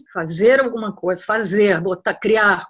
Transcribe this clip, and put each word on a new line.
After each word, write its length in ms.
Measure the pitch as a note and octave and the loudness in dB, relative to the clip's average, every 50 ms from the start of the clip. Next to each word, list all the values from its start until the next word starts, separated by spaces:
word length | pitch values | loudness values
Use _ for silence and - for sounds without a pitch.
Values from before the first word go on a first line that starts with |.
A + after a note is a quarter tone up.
| - _ - | -12 _ -8
fazer 480 | F#3 E3 D#3+ E3 D#3+ G3+ A#3 C4 C4+ | -8 -8 -6 -2 2 4 4 4 4
alguma 320 | C4+ A#3+ A3+ A3+ A3 G#3 G3+ | 2 -2 -4 -6 -8 -8 -8
coisa, 320 | - - F3+ F#3 F3+ - | -6 -4 -4 -4 -4 -4
fazer, 560 | - G#3+ A3 A3 F3 F3+ G#3 G#3 G#3 F#3 D#3+ | -4 -4 -2 -2 -2 0 2 2 2 2 0
botar, 320 | E3+ F#3+ F#3 F3+ - A3 F#3 | -2 -4 -6 -4 -4 -6 -6
criar, 520 | - - G3+ A3 A3 G#3+ G3+ F#3+ F3 - - | -2 0 0 2 4 4 2 2 0 -2 -10